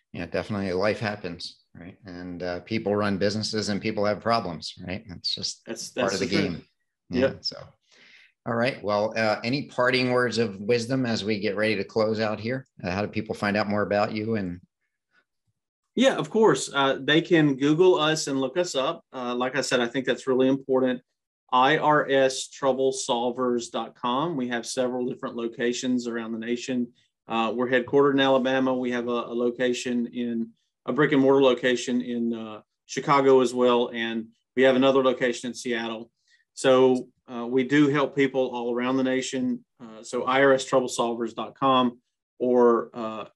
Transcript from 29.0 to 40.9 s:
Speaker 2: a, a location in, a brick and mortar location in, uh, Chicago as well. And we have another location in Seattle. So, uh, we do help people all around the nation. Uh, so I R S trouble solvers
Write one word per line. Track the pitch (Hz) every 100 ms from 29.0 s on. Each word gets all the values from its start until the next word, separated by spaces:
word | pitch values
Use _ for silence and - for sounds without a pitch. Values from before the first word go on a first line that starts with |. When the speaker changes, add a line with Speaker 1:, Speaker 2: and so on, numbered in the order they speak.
| 120
Speaker 2:
a, |
a | 120 117
location | 120 123 120 127 123 127 120 117
in, | 123 120 117 113 _ _ _ -
a |
brick | 123 143
and | 139
mortar | 135 139
location | 131 123 127 120 - 123
in, | 123 120 117
uh, | 113 110 107 - _ _
Chicago | 135 156 139 135 131
as | 123
well. | 123 123 120 120
And | 117 113 113 110 _ _ 127
we |
have | 131 127
another | 135 135
location | 131 123 127 120 123
in |
Seattle. | 113 127 117 113 110 120 _ _ _ _
So, | - 135 127 131 127 123 _ -
uh, | 120 117
we | 131
do | 127 147 143
help | 147 131 -
people | 135 131 127
all | 120 120
around | 120 127 131
the |
nation. | 127 131 131 131 127 120 - _
Uh, | 117 110
so | 113 123
I | 127 131
R | 135
S | 131
trouble | - 135
solvers | 123